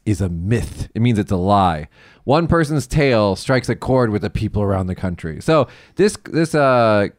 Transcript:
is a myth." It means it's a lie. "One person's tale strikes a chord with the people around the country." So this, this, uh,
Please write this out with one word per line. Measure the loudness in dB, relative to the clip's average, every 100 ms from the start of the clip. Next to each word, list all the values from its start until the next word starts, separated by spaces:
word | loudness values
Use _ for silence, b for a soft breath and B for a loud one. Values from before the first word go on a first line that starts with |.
| -4
is | -2
a | -2
myth." | -4 -2 -2 -2 -10 -10
It | -2
means | 0 2
it's | 0
a | -2
lie. | 2 2 2 0 -8 b b b
"One | -2 0 2
person's | 2 0 -2 -2
tale | 0 2 2 2 0
strikes | 0 -2 0
a | -4
chord | 0 0 2
with | 0
the | -4
people | -4 -4 -2
around | -2 -2 -2
the |
country." | -4 -6 -6 -8 -6
So | 0 0 0 B B 0
this, | 0 0
this, | -6 -2 0
uh, | 2 4 4 4 2 0